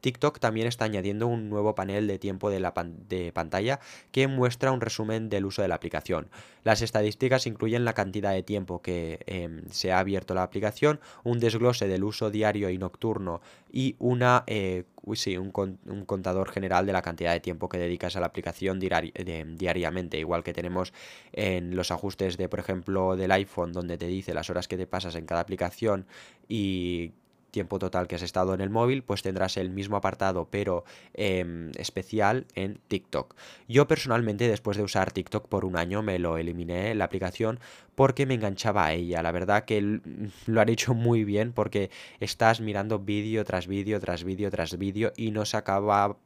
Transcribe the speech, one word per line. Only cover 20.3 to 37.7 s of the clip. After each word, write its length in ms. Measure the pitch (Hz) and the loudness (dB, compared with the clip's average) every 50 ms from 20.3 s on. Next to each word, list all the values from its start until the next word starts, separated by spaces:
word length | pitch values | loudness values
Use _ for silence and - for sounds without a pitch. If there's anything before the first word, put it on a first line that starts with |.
| 87 85 | -2 -2
que 100 | 82 - | -2 -4
tenemos 400 | 82 - 87 87 90 90 92 - - - - - - - - - | -6 -6 -4 -2 -2 -2 -4 -4 -8 -18 -20 -18 -20 -20 -20 -12
en 420 | - - 104 98 92 90 87 87 90 | -4 -2 0 0 0 0 -2 -2 -2
los 160 | 92 90 - | -2 0 -2
ajustes 460 | 87 82 - 98 92 - 95 92 87 | -2 -2 -4 -6 -4 -2 -2 -2 0
de, 120 | 87 92 87 | -2 -4 -4
por 120 | - 104 | -4 -6
ejemplo, 560 | 101 - 95 92 87 - 98 95 92 92 92 | -4 -4 -4 -4 -2 -2 0 2 2 2 2
del 160 | 95 95 92 | 0 2 4
iPhone, 400 | 95 98 98 95 - - 87 85 | 4 4 2 0 -4 -4 -4 -2
donde 260 | 85 90 87 87 85 85 | -2 -6 -4 -4 -6 -6
te 80 | 85 | -4
dice 280 | 87 92 95 92 - 85 | -4 -4 -4 -4 -4 -4
las 140 | 80 80 - | -4 -4 -2
horas 180 | 90 87 90 - | -4 -4 -4 -4
que 80 | 92 | -6
te 100 | 90 92 | -6 -6
pasas 300 | 90 - 90 90 85 82 | -4 -6 -6 -6 -6 -8
en 100 | 85 82 | -8 -6
cada 140 | 80 85 85 | -2 -2 -2
aplicación 680 | 85 87 95 90 90 87 - - 113 107 101 98 95 _ - - - - - _ - _ | -2 -2 -4 -4 -4 -4 -4 -2 0 0 0 -2 -4 _ -18 -20 -20 -20 -20 _ -10 _
y 640 | 107 113 101 98 95 92 90 87 87 85 85 85 - _ _ _ _ _ _ _ | -4 -2 0 0 0 -2 -2 -2 -2 -4 -4 -6 -10 _ _ _ _ _ _ _
tiempo 280 | - 107 92 85 - 95 | -6 -6 -4 -2 -4 -2
total 280 | 95 92 - 92 90 | -2 0 0 -2 -2
que 80 | 87 92 | -2 -4
has 80 | 82 | -6
estado 320 | 90 82 - 92 92 92 95 | -6 -2 0 0 2 2 2
en 80 | 92 | 0
el 80 | 98 98 | -2 0
móvil, 320 | 107 113 117 123 135 135 | 2 4 4 4 2 0
pues 180 | 127 - 101 98 | -2 -4 -4 -2
tendrás 380 | - 95 95 95 92 95 - 101 | -2 -4 0 0 -2 0 0 -2
el 100 | 95 92 | -4 -4
mismo 300 | 92 98 98 101 104 101 | -4 -6 -4 -2 -2 0
apartado, 500 | 98 95 95 - 98 95 92 90 82 - | 0 -2 -2 0 0 0 0 0 -4 -4
pero, 340 | - 101 101 98 90 87 - - - - - - | -4 -2 0 0 -2 -2 -4 -8 -20 -20 -20 -16
em, 580 | _ - 104 98 92 90 90 85 85 85 82 80 - | _ -2 0 2 2 0 0 -2 -6 -8 -8 -10 -10
especial 680 | - 101 - - 98 92 - - 107 101 101 113 131 127 _ - | -8 -8 -6 -6 -6 -8 -2 0 2 4 4 2 2 -2 _ -6
en 260 | 101 95 98 104 - _ _ | -6 -4 -4 -6 -10 _ _
TikTok. 460 | 104 92 - _ - 71 - - - - - - - - - - | -4 -4 -4 _ -4 -4 -4 -4 -12 -20 -20 -20 -20 -20 -12 4
Yo 180 | 117 135 143 | 6 6 6
personalmente, 640 | - 160 156 - 131 117 117 117 110 104 101 117 120 | 6 4 2 4 2 2 2 2 2 0 2 2 2
después 300 | 107 101 - 107 101 101 | 2 2 0 -2 0 0
de 40 | |
usar 300 | 104 95 - 101 95 87 | 0 2 2 2 2 2
TikTok 360 | - 98 90 - - 107 - - | 0 -4 -4 -2 -4 -4 -2 0
por 180 | - 98 92 | -2 0 0
un 100 | 92 90 | 0 0
año, 240 | 85 85 87 95 104 | 0 0 0 0 -2
me 180 | 110 107 92 90 | 0 0 0 2
lo 200 | 87 85 82 82 | 2 2 0 0
eliminé, 560 | 82 85 85 87 87 82 87 90 95 110 113 | -2 -2 -4 -4 -4 -4 -2 -2 -2 0 0
la 100 | 107 92 | 0 0
aplicación, 560 | 87 - 95 95 87 - - 113 110 120 127 - - | 0 0 -2 -4 -4 -2 0 -2 -2 -2 -4 -10 -18